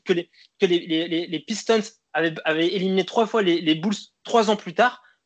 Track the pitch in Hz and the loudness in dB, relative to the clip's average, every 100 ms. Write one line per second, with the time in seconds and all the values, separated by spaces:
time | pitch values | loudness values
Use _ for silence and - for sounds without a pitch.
0 | - 175 170 _ _ - 190 175 170 160 | -2 -2 -4 _ _ -2 2 2 0 -2
1 | 175 165 170 156 - 214 - 226 208 - | -2 -4 -4 -8 -6 -4 0 0 -2 -10
2 | _ 151 165 160 165 156 170 196 190 190 | _ -2 -2 -2 -2 0 0 0 0 0
3 | 180 233 220 226 190 165 160 160 190 202 | 0 0 0 0 0 0 0 0 -2 -4
4 | - _ - 233 220 208 - 165 240 - | -8 _ 0 2 2 0 -2 0 0 0
5 | _ _ | _ _